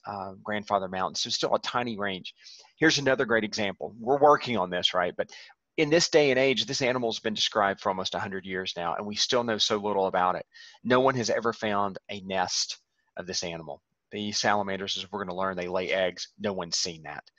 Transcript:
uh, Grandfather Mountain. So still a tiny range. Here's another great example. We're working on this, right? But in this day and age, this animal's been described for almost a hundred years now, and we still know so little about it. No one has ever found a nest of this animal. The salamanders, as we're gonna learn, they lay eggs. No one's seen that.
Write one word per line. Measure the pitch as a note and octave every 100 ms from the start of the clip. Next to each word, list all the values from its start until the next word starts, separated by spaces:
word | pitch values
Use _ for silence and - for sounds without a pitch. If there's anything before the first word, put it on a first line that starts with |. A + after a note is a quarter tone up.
| -
uh, | G2+ F#2+ F#2+
Grandfather | G#2+ G#2 G#2 G2+ F#2+
Mountain. | F#2 F2+ -
So | A#2+
still | - D#3 A2
a |
tiny | - B2 A#2+ G2+
range. | G2+ F#2 - - - - - -
Here's | D#3 D3
another | C3+ C3 A#2+
great | A2+
example. | G#2+ A2 G2+ F#2+ - G#2+
We're | A2+ C#3
working | D3 D3 B2+ A2+
on | F2+
this, | F2+ F2+
right? | F2+ F2+ -
But | - - - - _ -
in | D3+
this | E3 -
day | D#3 D3
and | B2+
age, | C3+ A2+ G#2
this | C#3
animal's | B2+ B2+ A#2 G#2+
been | A2
described | G#2 - A2 G2 G2
for | G#2
almost | F#2+ F#2 F#2
a |
hundred | G#2 F#2+ F#2+
years | F#2 F#2 -
now, | E2+ -
and | G#2
we | G#2+
still | - B2
know | A#2+ G#2+
so | - G#2+
little | G#2 G2 F#2+
about | F2+ F2+ F2
it. | - - - -
No | A#2 B2+
one | C3+ C3
has | G#2+
ever | A#2 A2+
found | A2 A2 G2+ G2+ F#2 -
a | G2+
nest | F#2+ F#2+ F#2 - - - _ _ _ -
of | F2+
this | F2+
animal. | F2 E2 D#2 C#2 _ _ -
The | G#2+ G#2
salamanders, | G2+ A2+ G#2 G2 F#2+ G2 F#2
as | F#2+
we're | G#2
gonna | F#2 F2+
learn, | F#2+ F2+
they | F2+
lay | F#2 F2+
eggs. | F#2+ F#2 F2+ - -
No | G#2
one's | F#2 F2 -
seen | F#2+ D#2+
that. | D2+ D2 -